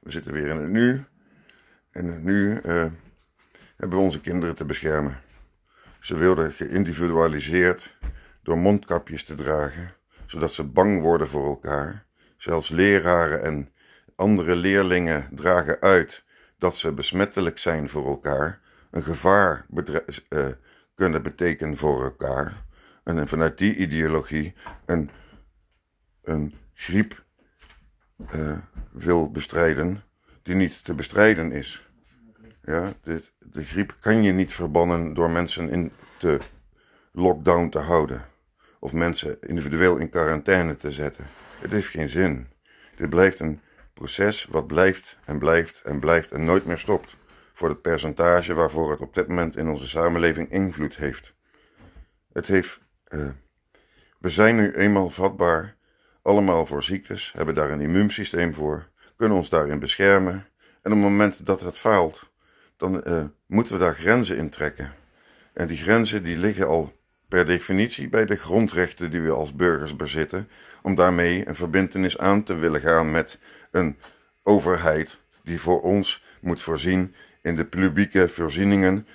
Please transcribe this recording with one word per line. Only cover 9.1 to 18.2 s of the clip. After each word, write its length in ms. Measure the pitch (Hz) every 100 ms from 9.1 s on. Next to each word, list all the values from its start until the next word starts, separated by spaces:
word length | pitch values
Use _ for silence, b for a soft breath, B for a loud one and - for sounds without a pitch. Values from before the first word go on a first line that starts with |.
| 76
te 120 | - 73
dragen, 580 | 69 76 73 76 87 - _ b b
zodat 280 | 80 80
ze 100 | -
bang 380 | 71 76 101 95
worden 260 | 80 85 73
voor 220 | 71 69
elkaar. 560 | 69 71 73 73 104 - _ _ _
Zelfs 320 | - 82 -
leraren 760 | 82 98 98 82 87 82 78
en 300 | 78 73 67 b b b b -
andere 400 | 98 101 82 87
leerlingen 760 | 92 98 92 90 85 76 69
dragen 500 | 71 82 90 76 -
uit 420 | 98 92 82 - _ b b b
dat 200 | 92 -
ze 140 | 82
besmettelijk 680 | 71 67 92 101 - 87 -
zijn 320 | 90 80 71
voor 180 | 76 67
elkaar, 520 | 69